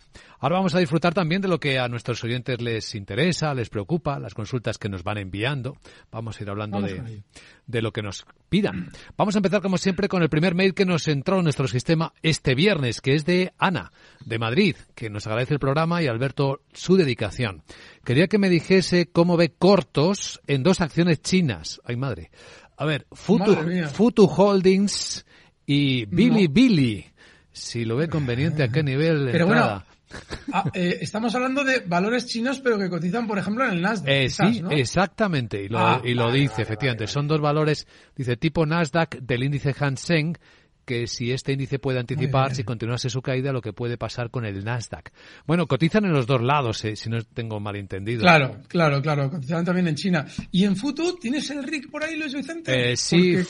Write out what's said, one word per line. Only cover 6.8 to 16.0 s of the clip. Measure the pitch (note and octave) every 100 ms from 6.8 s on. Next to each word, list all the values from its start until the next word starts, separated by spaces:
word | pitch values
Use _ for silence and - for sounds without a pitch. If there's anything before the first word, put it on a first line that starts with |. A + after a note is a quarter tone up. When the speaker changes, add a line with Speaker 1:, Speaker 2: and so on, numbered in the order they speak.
| G2
Speaker 1:
de, | F#2
Speaker 2:
con | A2+
ello. | G#2 - - - - -
Speaker 1:
de | A#2
lo | A2
que | A2
nos | G2+ - - _ -
pidan. | F#3+ F3+ F#2 - - - -
Vamos | G3 G#3
a |
empezar, | F#3 G3+
como | F#3+ F3+
siempre, | F#3+ E3+ F#3+
con | F#3
el | D#3
primer | D#3 F#3
mail | F3 F#3+
que | F3 F#3
nos | E3+ D#3
entró | C#3+ F#3 F#3+
en | E3
nuestro | C3+ C3
sistema | B2 - D#3+ - _
este | D#3+ C#3+ D3+
viernes, | B2+ G#3 F3 B2+ -
que | C3 D3+
es | D3
de | F3+ F#3 -
Ana, | F#3 D3 E2+ _ - - -
de | A2+
Madrid, | A2+ C#3 G3+ - -
que | - A2+
nos | G#2 A2
agradece | A2 B2+ D3
el |
programa | C3+ C#3+ E3 F3